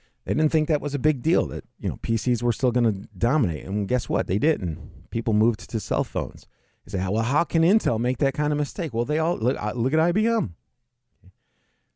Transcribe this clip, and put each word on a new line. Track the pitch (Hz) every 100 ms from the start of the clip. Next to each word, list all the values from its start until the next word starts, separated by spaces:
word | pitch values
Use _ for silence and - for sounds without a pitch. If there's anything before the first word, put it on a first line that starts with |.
| _ _
They | -
didn't | 147 156
think | 160 151
that | 147
was | 147
a | 135
big | 156 135
deal, | 156 175 -
that, | - - _
you | 95
know, | -
P | - 113
Cs | 123 117
were | 120
still | - 127
gonna | 117 117 98 104 95
dominate. | 117 151 98 76
And | 69 104 98
guess | 123 -
what? | 101 90
They | 98
didn't. | 147 127 90 78 - - -
People | 113 117
moved | 107 113 110 -
to | 110
cell | - -
phones. | 131 - 69 - - _ _ _ -
You |
say, | 95 92
"Well, | 107
how | 113 147
can | 170 160
Intel | 165 214 139 113
make | 120 131
that | 135
kind | - 151
of | 147
mistake?" | 143 - 160
Well, | 113
they | 120 151
all, | 160 180
look, | 120 -
uh, | 107
look | 120 123
at | 156
I | 170
B | 180 226
M. | 233 110 - _ _ _ _ _ _ 90 - _ _ _ _ _